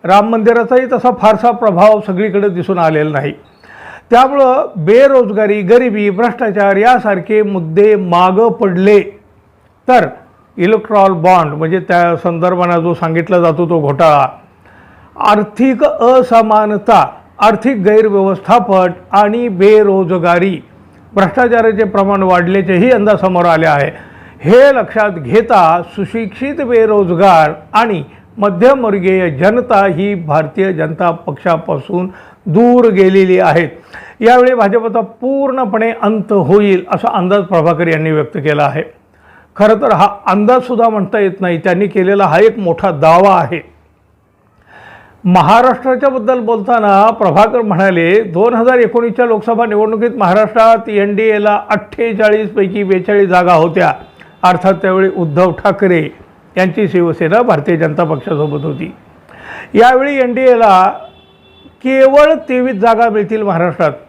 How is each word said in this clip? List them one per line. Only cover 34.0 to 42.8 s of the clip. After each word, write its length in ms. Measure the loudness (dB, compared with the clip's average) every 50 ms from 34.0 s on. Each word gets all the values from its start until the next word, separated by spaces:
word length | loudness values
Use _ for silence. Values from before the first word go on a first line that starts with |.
| -20 -20 -10 _
यावेळी 340 | 2 4 4 4 4 2 2
भाजपचा 460 | 2 0 0 0 -2 -2 -2 -4 -4
पूर्णपणे 920 | -6 -6 -10 _ -6 -4 -4 -2 -2 -4 -4 -4 -6 -4 -4 -4 -4 -4 -4 -2
अंत 300 | -2 -2 -2 -2 -4 -2
होईल 520 | -2 -2 2 2 2 2 4 2 0 0 -2 -4
असा 180 | -6 -4 -4 -4 -2
अंदाज 260 | -2 -2 0 -2 -2
प्रभाकर 460 | -2 0 -2 0 0 0 0 0 -2 -2
यांनी 220 | -2 -2 -2 -2
व्यक्त 260 | -2 -2 -4 -6 -8
केला 280 | -6 -4 -4 -2 0 -2
आहे. 180 | -2 -2 -6 -8 -10 -14 _ _ _ _ _ _ _ _ _ _ _ _
खरं 180 | 0 2 2 2
तर 180 | 2 0 0
हा 160 | 2 2 0 0 -2 -4 -4
अंदाजसुद्धा 640 | -2 0 0 2 2 2 0 0 -4 -2 0 0 0
म्हणता 300 | 0 -2 -6 -4 -2 -2
येत 220 | -2 -2 -2 -4
नाही, 180 | -4 -4 -4 -2
त्यांनी 280 | -2 -2 -2 0 -2
केलेला 400 | -2 -2 -2 0 0 0 0 0
हा 120 | 2 2 2
एक 200 | 2 2 0 -2
मोठा 320 | -4 -4 -4 -2